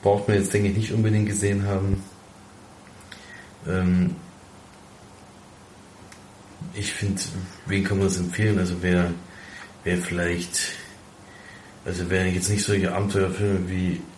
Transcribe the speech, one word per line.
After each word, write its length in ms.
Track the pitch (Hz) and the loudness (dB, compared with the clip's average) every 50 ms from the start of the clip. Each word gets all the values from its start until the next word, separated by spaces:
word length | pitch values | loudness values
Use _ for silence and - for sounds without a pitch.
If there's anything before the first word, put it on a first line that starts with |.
| - | 6
braucht 260 | 101 101 101 - - | 4 4 4 4 4
man 80 | 107 | 4
jetzt, 160 | 101 92 92 - | 4 4 4 2
denke 160 | 104 101 101 | 2 2 4
ich, 80 | 98 | 2
nicht 160 | 107 110 - 120 | 2 0 0 2
unbedingt 340 | 110 110 110 107 107 107 | 2 4 4 4 4 4
gesehen 380 | 104 98 - 98 101 101 98 98 | 2 0 0 2 2 2 2 0
haben. 380 | 101 98 95 98 98 95 - - - - - - - - - - - - - - - - - - - - - - - - - - - - - - - - - - | 0 0 0 2 0 0 -2 -2 -10 -18 -20 -20 -20 -20 -20 -20 -20 -20 -20 -20 -20 -20 -20 -20 -20 -20 -20 -20 -20 -20 -20 -18 -20 -20 -20 -20 -20 -20 -14 -6
Ähm, 500 | - 92 92 92 90 90 90 90 90 - - - - - - - - - - - - - - - - - - - - - - - - - - - - - - - - - - - - - - - - - - - - - - - - - - - - - | -4 -2 0 2 4 4 4 4 2 0 -4 -12 -18 -20 -20 -20 -20 -20 -20 -20 -20 -20 -20 -20 -20 -20 -20 -20 -20 -20 -20 -20 -20 -20 -20 -20 -20 -20 -20 -20 -20 -20 -20 -20 -20 -20 -20 -20 -20 -20 -20 -20 -20 -20 -20 -20 -20 -18 -16 -16 -12 -8
ich 180 | 104 101 - - | -6 -6 -6 -4
find, 300 | - - 98 98 95 - - - 95 92 90 - - - | -2 -2 -2 -2 -2 -4 -6 -6 -8 -10 -10 -12 -14 -6
wen 180 | - 98 98 98 | -2 0 0 0
kann 140 | 95 104 98 | 0 2 2
man 100 | 98 95 | 2 2
das 100 | 92 87 | 2 0
empfehlen? 400 | 90 87 - - 107 107 104 95 | -2 -4 0 0 2 2 4 2
Also 180 | 90 90 90 87 90 | 2 0 -2 -2 0
wer, 300 | 90 90 90 87 87 85 - - - - - - - - - - - - - - | 2 4 4 2 2 -2 -6 -10 -16 -18 -18 -18 -18 -18 -18 -18 -18 -20 -8 -4
wer 140 | - 90 90 | -2 -2 -2
vielleicht, 720 | 87 - 90 87 87 87 87 87 87 - - - - - - - - - - - - - - - - - - - - - - - - - - - - | -2 -4 -2 -2 0 0 -2 -2 -4 -4 -4 -4 -4 -4 -6 -10 -14 -18 -18 -20 -20 -20 -20 -20 -20 -20 -20 -20 -20 -20 -20 -20 -20 -20 -20 -16 -10
also 200 | - 90 90 90 85 | -8 -6 -6 -4 0
wer 180 | 92 92 95 92 | 0 2 2 2
jetzt 200 | 92 90 90 - | 0 0 0 0
nicht 140 | 104 101 - | 0 0 2
solche 300 | - 104 98 90 90 90 | 2 2 2 2 0 0
Abenteuerfilme 760 | 92 101 98 - 98 95 92 90 - 104 101 98 92 90 90 | 0 -2 0 2 2 0 0 0 0 0 0 2 0 0 -2
wie 320 | 95 92 92 90 85 - - - - | -2 0 0 0 0 -2 -4 -12 -16